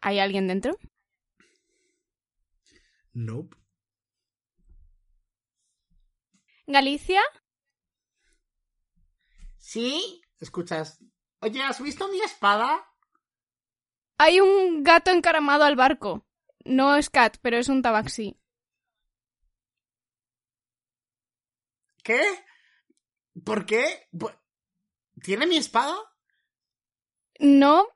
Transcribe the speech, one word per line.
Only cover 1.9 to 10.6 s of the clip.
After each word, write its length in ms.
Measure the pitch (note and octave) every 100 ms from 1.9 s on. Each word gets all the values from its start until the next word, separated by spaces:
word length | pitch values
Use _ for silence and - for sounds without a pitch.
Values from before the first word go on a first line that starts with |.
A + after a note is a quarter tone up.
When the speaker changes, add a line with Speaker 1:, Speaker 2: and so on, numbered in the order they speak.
| _ _ _ _ _ _ _ _ _ _ _ _
Speaker 2:
Nope. 420 | A#2+ A2+ A2+ E3 _ _ _ _ _ _ _ _ _ _ _ _ - _ _ _ _ _ _ _ _ _ _ _ _ _ _ _ _ _ _ -
Speaker 1:
¿Galicia? 520 | C#4 C4+ C#4+ - F#4 B4 _ _ _ _ _ _ _ _ _ _ _ _ _ _ _ _ _ _ _ _ _ - -
Speaker 2:
¿Sí? 680 | - A3 A#3+ D4 G#4 - _ _
Escuchas, 600 | - -